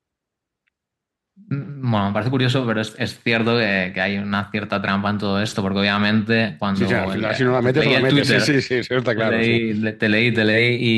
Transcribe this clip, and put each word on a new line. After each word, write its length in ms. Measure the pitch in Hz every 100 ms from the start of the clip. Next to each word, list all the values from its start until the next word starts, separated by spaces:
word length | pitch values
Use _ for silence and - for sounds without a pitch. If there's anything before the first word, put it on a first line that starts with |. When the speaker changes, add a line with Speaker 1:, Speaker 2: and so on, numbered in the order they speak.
| _ _ _ _ _ _ _ _ _ _ _ _ _ _
Speaker 1:
Mm, 540 | 208 139 - 139 127
bueno, 180 | 107 98
me 60 |
parece 160 | 104 117
curioso, 360 | 135 127 135 120
pero 140 | 110
es, 120 | 107 -
es 220 | 107 -
cierto 380 | 120 113 113 120
que, 340 | 107 98 92
que 80 | 95
hay 160 | 95 101
una 340 | 101 101 98
cierta 300 | 110 101 101
trampa 280 | 101 98 101
en 80 | 104
todo 240 | 104 98
esto, 200 | 107 -
porque 180 | 95 98
obviamente 760 | 101 104 104 110 107 113 107 -
cuando 220 | 101 98
Speaker 2:
Sí, 60 | -
sí, 60 |
al 180 | 117 95
final, 200 | 98 107
Speaker 1:
el, 60 | 131
Speaker 2:
si 60 |
no 80 | 127
la 80 | 127
Speaker 1:
te 40 | 120
Speaker 2:
metes, 180 | 135 113
Speaker 1:
leí 20 |
Speaker 2:
no 120 | 131
la 80 | 135
Speaker 1:
el 60 |
Speaker 2:
metes. 140 | 143 131
Speaker 1:
Twitter, 140 | 107
Speaker 2:
Sí, 120 | 113
sí, 80 | 139
sí, 120 | - 127
eso 220 | 107 127
está 140 | 123
Speaker 1:
te 40 | 110
Speaker 2:
claro, 200 | 110 113
Speaker 1:
leí, 360 | 117 117 113
Speaker 2:
sí. 60 | 107
Speaker 1:
le-, 120 | 110
te 160 | 107 110
leí, 220 | 107 120
te 120 | 117 107
leí, 300 | 110 120 120 117